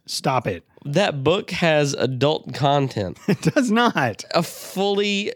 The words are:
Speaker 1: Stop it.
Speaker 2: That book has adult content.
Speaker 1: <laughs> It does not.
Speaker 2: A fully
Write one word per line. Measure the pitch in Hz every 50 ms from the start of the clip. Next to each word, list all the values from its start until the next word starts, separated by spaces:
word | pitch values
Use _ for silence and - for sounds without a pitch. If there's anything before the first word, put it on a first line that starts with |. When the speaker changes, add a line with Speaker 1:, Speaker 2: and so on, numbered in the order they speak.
| _
Speaker 1:
Stop | - - - - 151 131 127 -
it. | 117 95 - - _ _ _ -
Speaker 2:
That | 147 143 175 208 185 156 139 131
book | 151 175 208 240 -
has | 180 - 175 165 156 151 147 139 139
adult | - - 127 131 123 139 147 156 - - 123 127
content. | - 135 139 143 143 139 127 - 113 98 87 - - -
Speaker 1:
<laughs> | -
It | 180 -
does | - 160 - 302 254 247
not. | 208 233 240 226 - 165 139 117 98 - - -
Speaker 2:
A | - 160 170
fully | - - - - - - 180 196 202 202 202 202 208 202 196 208 - -